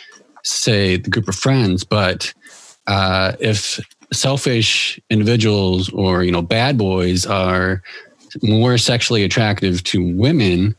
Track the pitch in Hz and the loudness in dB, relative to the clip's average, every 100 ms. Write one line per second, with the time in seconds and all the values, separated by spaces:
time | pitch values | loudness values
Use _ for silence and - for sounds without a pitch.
0 | - - _ _ - - - 104 98 92 | -20 -20 _ _ -8 -4 0 2 2 0
1 | 98 113 98 90 135 135 104 92 - 104 | -2 -4 -2 -2 0 2 2 0 -2 0
2 | 92 92 - - - - - - - 98 | 0 -2 -6 -12 -20 -20 -20 -14 -4 -2
3 | 95 95 95 - 110 101 - - - _ | 0 0 0 0 -2 -2 -4 -8 -12 _
4 | - - 135 139 - 117 107 - - - | -8 -2 0 0 0 0 2 0 -2 -6
5 | - 110 104 120 107 104 95 92 95 101 | -2 0 2 2 2 2 2 0 -2 -2
6 | 95 90 90 87 85 113 127 131 98 92 | 0 2 2 0 0 0 0 0 0 0
7 | 90 90 92 101 92 92 92 95 - - | 0 0 -2 -2 0 0 0 -2 -8 -20
8 | - _ - - 101 110 123 120 - 120 | -20 _ -18 -4 0 2 2 2 2 0
9 | - 117 95 123 107 98 98 90 - 98 | 0 0 0 0 0 2 0 0 -2 -2
10 | 90 87 127 165 101 87 101 | 0 2 2 2 2 2 0